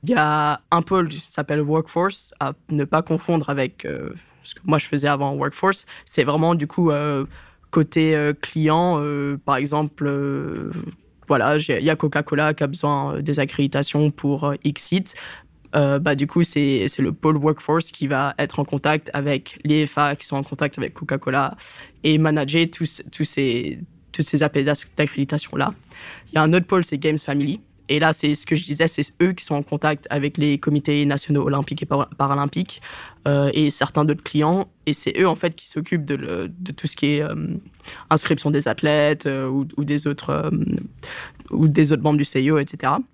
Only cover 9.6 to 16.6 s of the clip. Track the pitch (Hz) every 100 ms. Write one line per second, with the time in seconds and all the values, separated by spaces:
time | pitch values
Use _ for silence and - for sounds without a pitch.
9.6 | 143 151 151 - 143 139 139 139 147 -
10.6 | - 170 - - _ _ - 139 113 151
11.6 | 151 123 151 156 151 147 151 143 156 156
12.6 | 143 165 147 143 139 143 147 147 139 -
13.6 | 139 139 143 147 151 - 147 143 147 143
14.6 | 143 147 - 185 185 - - - _ _
15.6 | - 151 143 139 147 139 143 170 170 151